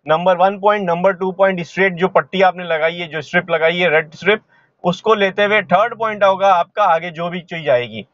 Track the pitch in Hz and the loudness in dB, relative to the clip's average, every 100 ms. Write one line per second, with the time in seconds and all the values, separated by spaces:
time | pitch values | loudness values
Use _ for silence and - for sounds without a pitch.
0 | 143 160 180 175 190 202 202 214 180 170 | -2 0 2 2 2 2 0 0 0 0
1 | 185 185 185 180 190 180 160 175 190 170 | 0 0 -4 0 0 0 -6 -2 -2 0
2 | 185 170 147 185 185 175 175 156 160 175 | 0 0 0 2 2 0 -6 -2 -2 -4
3 | 170 156 139 180 180 165 160 175 180 151 | -8 -8 -4 -4 -2 0 0 0 2 0
4 | 156 - 185 214 _ _ _ _ 180 175 | -2 -6 -2 -2 _ _ _ _ -6 -2
5 | 220 214 196 202 208 214 185 180 226 220 | 0 2 0 0 0 0 2 0 0 -2
6 | 220 208 196 185 196 180 175 220 196 165 | -6 0 0 2 2 2 0 -2 0 0
7 | 175 160 175 175 165 165 147 123 117 107 | -2 -8 -8 -8 -10 -8 0 0 -2 -10
8 | - | -16